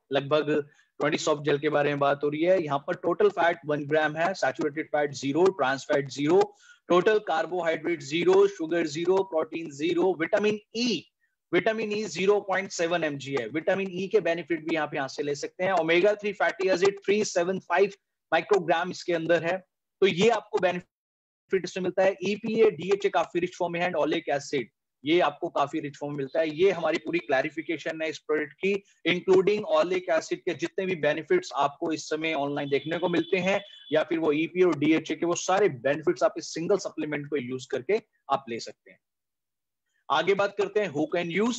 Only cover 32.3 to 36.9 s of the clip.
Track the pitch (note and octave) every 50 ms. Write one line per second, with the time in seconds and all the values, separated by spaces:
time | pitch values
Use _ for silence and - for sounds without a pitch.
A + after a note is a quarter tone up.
32.3 | D#3+ D3 C#3 C#3+ C#3+ C#3+ C#3+ C#3 C#3 C3+ C3 D#3 E3 F3 E3 F3+ F3 E3 E3 -
33.3 | F#3+ F#3 F3 F#3+ G3+ G3+ G3 - - - - - C#3+ D#3 D#3 - F3 D#3+ D#3+ D#3
34.3 | D3 D3+ D#3+ E3 E3+ F#3 F3+ F3+ D#3+ C#3+ D3 D3+ D#3+ D#3 D#3 - D#3 D3+ F3 E3+
35.3 | F3 D#3+ - - F3+ G3+ G#3+ F#3+ C#3 A#2 A2 C#3 D3 D#3 C#3+ F3+ E3+ - F3 D#3+
36.3 | - E3+ - - - D#3+ E3 F3 G3+ F#3 - D#3+